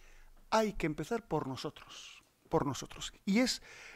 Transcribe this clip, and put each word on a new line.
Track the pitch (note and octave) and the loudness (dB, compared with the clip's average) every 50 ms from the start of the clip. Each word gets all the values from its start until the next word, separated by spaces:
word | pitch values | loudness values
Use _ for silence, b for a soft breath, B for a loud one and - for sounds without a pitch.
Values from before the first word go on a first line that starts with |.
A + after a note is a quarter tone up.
| b b b b b b b - - - | b b b b b b b -18 -6 2
hay | G#3+ A3 A3 G#3 | 4 4 4 4
que | - - E3+ | 0 0 0
empezar | D#3 D3+ - D#3 - A#3 A3 - - | 0 0 -2 -4 -4 -4 -4 -2 0
por | E3 D3 B2+ | 0 0 0
nosotros, | C3 C3 A#2+ - D3+ - - - - - - - - - - _ _ _ _ _ - | -2 -6 -6 -6 -8 -10 -10 -20 -18 -18 -16 -16 -18 -20 -20 _ _ _ _ _ 2
por | - D#3 B2 | 2 2 2
nosotros. | C#3+ A#2+ - - - - - - - - - - | 2 -2 -4 -8 -10 -10 -10 -10 -12 -12 -8 0
Y | G3+ F#3+ A#3 | 4 4 4
es | B3+ - - - B B B B B B B | 6 4 0 -4 B B B B B B B